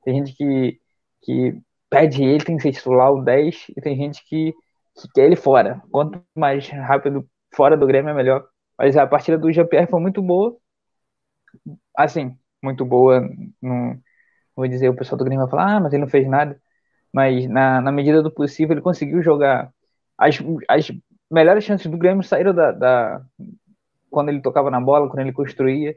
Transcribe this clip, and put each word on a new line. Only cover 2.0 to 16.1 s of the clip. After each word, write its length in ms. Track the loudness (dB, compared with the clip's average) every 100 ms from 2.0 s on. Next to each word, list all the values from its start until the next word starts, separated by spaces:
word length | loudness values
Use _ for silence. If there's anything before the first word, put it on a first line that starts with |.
| 2 2
ele, 180 | 0 0
tem 140 | -2 -4
que 80 |
ser 80 | -4
titular, 400 | -4 0 4 4
o 100 | 2
dez, 440 | 2 2 0 -4 -16 -12
e 60 |
tem 120 | -8 -6
gente 260 | -6 -10 _
que, 280 | -6 -6 -8 _ _ _ -20
que 120 | -4
quer 120 | 2 4
ele 100 | 4
fora. 460 | 4 2 2 -4 _
Quanto 320 | -4 -4 -8 _
mais 360 | -4 -2 -2 -8
rápido 580 | -14 -2 -2 0 -6 -8 _ _
fora 220 | 2 4 4
do 100 | 4
Grêmio, 260 | 2 0
é 20 |
melhor. 340 | -2 0 0 -4 _ _ -2
Mas 180 | 2 4
a 100 | 2
partida 320 | 0 0 0
do 140 | 0
Jean-Pierre 360 | 2 2 2 2
foi 120 | 0
muito 220 | -2 -4
boa. 340 | -2 0 0 -6 _ _ _ _ _ _ _ _ _ _ -20 -20 _
Assim, 440 | -2 -2 -2 -8 -12 _ _
muito 220 | -10 -6 -2
boa, 440 | 4 6 4 0 -10 -18 _
não 380 | -8 -6 -6 -10 _ _ _ _ _ -8
vou 100 | -6
dizer, 220 | 0 0
o 80 | 0
pessoal 220 | -6 -4
do 80 | -4
Grêmio 160 | -2
vai 100 | -2
falar, 240 | 0 0 0
"Ah, 40 |
mas 100 | 0
ele 120 | -2
não 60 |
fez 160 | 0